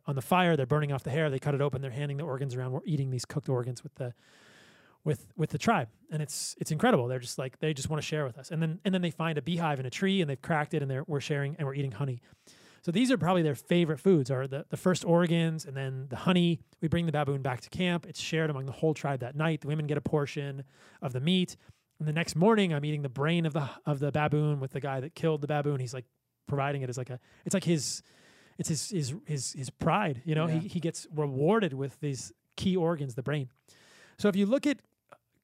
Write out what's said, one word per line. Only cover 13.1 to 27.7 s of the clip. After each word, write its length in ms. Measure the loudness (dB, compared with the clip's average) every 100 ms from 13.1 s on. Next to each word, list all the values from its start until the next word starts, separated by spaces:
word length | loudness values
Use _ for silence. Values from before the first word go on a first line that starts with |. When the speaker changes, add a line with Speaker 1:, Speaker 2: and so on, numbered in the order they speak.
Speaker 1:
are 60 | 4
probably 240 | 4 4
their 140 | 4 0
favorite 440 | 2 4 4 2
foods, 320 | 6 6 4
are 160 | 0 -2
the, 180 | -8 -8
the 80 | -2
first 260 | 2 2
organs 640 | 4 4 6 4 2 -2 -6
and 100 | -6
then 300 | -6 -6 -8
the 60 | -2
honey. 460 | 4 6 6 2 -4 -6
We 80 | -2
bring 180 | 0 0
the 40 |
baboon 300 | 0 0 0
back 180 | -2 -4
to 80 | -6
camp. 360 | -2 0 0 -4
It's 140 | -10
shared 280 | -4 0 0
among 180 | -2 -6
the 40 |
whole 220 | 0 0
tribe 260 | 2 0 -2
that 160 | -4 0
night. 240 | 0 0
The 60 | -2
women 180 | -2 0
get 120 | -2
a 40 |
portion 640 | 0 0 0 -4 -8 -8 -14 _ -20 -8
of 100 | -6
the 80 | -2
meat. 380 | 2 2 2 -4 -20 -20 _ -8
And 80 | -4
the 60 |
next 240 | -2 -2 2
morning, 360 | 4 6 4
I'm 120 | 2 -2
eating 160 | -2
the 80 | -4
brain 360 | -2 2 2 2
of 60 |
the, 180 | 0 -4 -4 -2
of 140 | 0
the 140 | 0
baboon 480 | 2 2 2 2 0
with 100 | -2
the 80 | -4
guy 220 | -4 -4
that 120 | -6
killed 280 | -2 0 0
the 60 | 0
baboon. 340 | 0 0 0
He's, 120 | -4
like, 120 | -8 -12 _ _ _ -4
providing 340 | -2 0 -2
it 80 | -4
as, 80 | -6
like, 120 | -8
a, 100 | -10 _ _
it's 100 | -2
like 120 | 0
his, 360 | 2